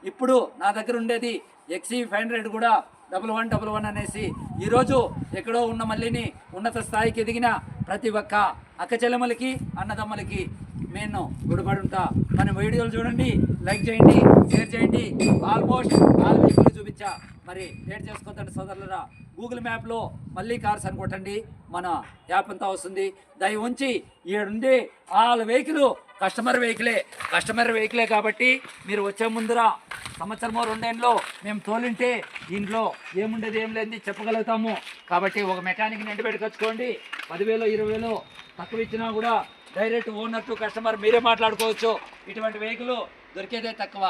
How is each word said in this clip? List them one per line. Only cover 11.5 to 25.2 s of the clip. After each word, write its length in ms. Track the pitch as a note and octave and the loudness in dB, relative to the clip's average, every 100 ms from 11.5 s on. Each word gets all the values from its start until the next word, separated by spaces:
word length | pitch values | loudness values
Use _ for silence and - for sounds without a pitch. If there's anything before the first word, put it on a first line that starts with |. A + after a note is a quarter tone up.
| - F#3 G3 F#3+ F#3+ F3 - - - | 0 0 -2 0 0 0 0 2 2
మన 100 | G3+ G3 | 2 2
వీడియోలు 300 | G#3+ A3+ A#3 A3+ | 2 2 0 0
చూడండి, 320 | A#3 A#3 B3+ G#3+ - - F#3 | -2 0 2 4 2 0 -2
లైక్ 180 | G#3 A3+ | 0 0
చేయండి, 300 | A3+ A3 - - - - | 10 12 12 10 8 8
షేర్ 180 | - - | 4 2
చేయండి. 300 | - - - - - - - - | 2 2 2 0 0 4 4 4
Almost 420 | G#3+ - B3+ - - - - | 0 2 0 4 8 8 8
all 140 | - - | 6 6
వెహికల్ 340 | - - - - | 8 8 6 6
చూపించా. 320 | G4+ - G3+ - - - - | -10 -8 -8 -8 -14 -20 -14
మరి 160 | F#3 F3+ - - | -12 -12 -12 -12
లేట్ 160 | G#3 - | -10 -10
చేసుకోవద్దండి 440 | G#3+ G#3 G#3 G3 G#3 | -12 -14 -12 -8 -8
సోదరులరా. 460 | F#3+ F#3+ F#3+ F#3 - - - - | -8 -10 -10 -10 -10 -16 -20 -14
Google 240 | A#3 A#3+ A#3 | -10 -8 -6
మ్యాప్లో 300 | A3+ A3 A3+ G3 - - F3+ | -8 -6 -6 -6 -10 -12 -10
మళ్ళీ 200 | G#3+ A#3+ | -6 -4
కార్స్ 200 | G#3 G#3 F#3+ | -2 -2 -4
అని 80 | F#3 | -6
కొట్టండి, 360 | F#3+ F#3+ F#3+ G3+ A3 - - | -8 -8 -6 -8 -8 -20 -10
మన 120 | F3 F3+ D#3 - - - | -8 -4 -6 -6 -20 -2
యాప్ 200 | F3+ G3+ | -2 -2
అంతా 140 | F#3+ G3 | -6 -6
వస్తుంది. 320 | F#3+ F3+ F#3+ G3 F#3 _ - | -6 -6 -4 -4 -6 _ -4
దయ 160 | F#3+ G#3+ A#3+ | -2 -2 -4
ఉంచి 240 | B3 C4+ A3 - _ E3+ | -2 -2 -2 -6 _ -6
ఈడుంది 420 | G3+ G3+ G#3+ C4 B3+ - - - F#3+ | -4 -4 -2 4 2 2 -14 0 4